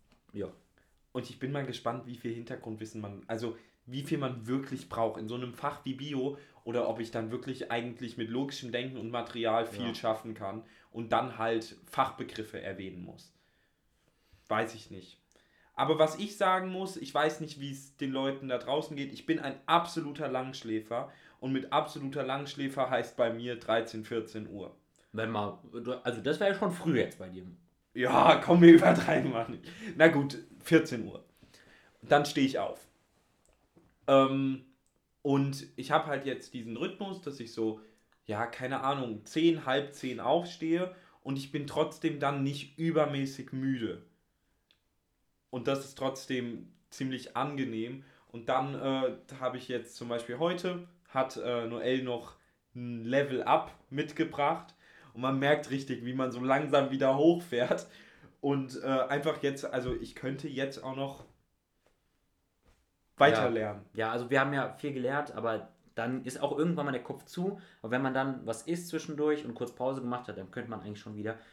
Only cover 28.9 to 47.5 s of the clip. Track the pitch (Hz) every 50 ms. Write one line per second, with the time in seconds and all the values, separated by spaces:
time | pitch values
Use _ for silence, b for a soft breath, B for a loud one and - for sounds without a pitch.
28.9 | 175 170 - - 160 - - 139 123 113 117 120 117 - - B B B 220 208
29.9 | 175 135 160 165 165 143 143 139 - - - - - - - - 165 160 160 -
30.9 | 131 113 110 104 98 - - _ _ _ - B B B B B B B B B
31.9 | B B - - 143 143 - - - 151 135 135 - - 98 - - - - -
32.9 | _ _ _ _ _ _ _ _ _ _ _ _ _ _ _ _ _ - _ _
33.9 | _ _ - 135 135 135 135 135 135 135 135 135 131 131 - - _ _ _ _
34.9 | _ _ _ _ _ _ - 143 139 139 139 139 135 - - - - - 127 -
35.9 | 151 156 156 151 143 131 - 135 123 - - - - 123 113 113 110 127 170 180
36.9 | 180 - 208 190 185 180 - 143 135 - 117 113 - 120 113 110 110 107 B B
37.9 | B B B B B B _ - 104 104 117 117 - - 131 127 135 - 135 135
38.9 | 143 139 127 117 107 107 - - - 156 165 170 165 151 - 131 131 143 143 -
39.9 | - - - 127 117 110 - 123 151 170 170 175 - - 156 160 165 175 180 180
40.9 | B B B B B B B 135 135 135 135 - - 147 139 - - 151 160 160
41.9 | - - - 160 147 139 143 139 143 139 135 139 139 - - - - - 165 165
42.9 | 147 156 147 143 139 139 135 135 135 - - - 131 131 135 135 131 120 113 95
43.9 | 87 87 - _ _ _ _ _ _ _ _ _ _ _ _ _ _ _ _ _
44.9 | _ _ _ _ _ _ _ _ _ _ _ - 127 123 113 135 139 139 135 -
45.9 | - - 135 135 135 - - - 131 123 120 117 113 - - - - _ _ _
46.9 | - - 135 131 131 123 123 - - 120 135 147